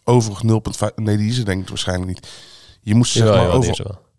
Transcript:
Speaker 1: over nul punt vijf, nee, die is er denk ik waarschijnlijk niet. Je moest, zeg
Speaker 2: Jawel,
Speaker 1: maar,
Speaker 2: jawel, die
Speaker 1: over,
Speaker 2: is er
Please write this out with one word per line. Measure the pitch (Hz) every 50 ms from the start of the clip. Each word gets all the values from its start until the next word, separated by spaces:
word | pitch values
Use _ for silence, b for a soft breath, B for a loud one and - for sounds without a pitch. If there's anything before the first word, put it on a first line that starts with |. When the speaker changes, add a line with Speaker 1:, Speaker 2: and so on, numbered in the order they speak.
| -
Speaker 1:
over | - 123 123 113 107 101 95 113
nul | 110 110 110
punt | - 98 95
vijf, | - 101 104 -
nee, | - 110 107 104
die | 104 104 107
is | 123 127
er | 117
denk | 98 92 95 92
ik | -
waarschijnlijk | - - - 92 92 90 92 92
niet. | 90 - B B B B B B B B B B B B B
Je | 104 107
moest, | 117 123 - -
zeg | 120 113
Speaker 2:
Jawel, | 110 101
Speaker 1:
maar, | 92 87
Speaker 2:
jawel, | 90 87 -
die | - 85
Speaker 1:
over, | - - -
Speaker 2:
is | -
er | 98 - _ _ _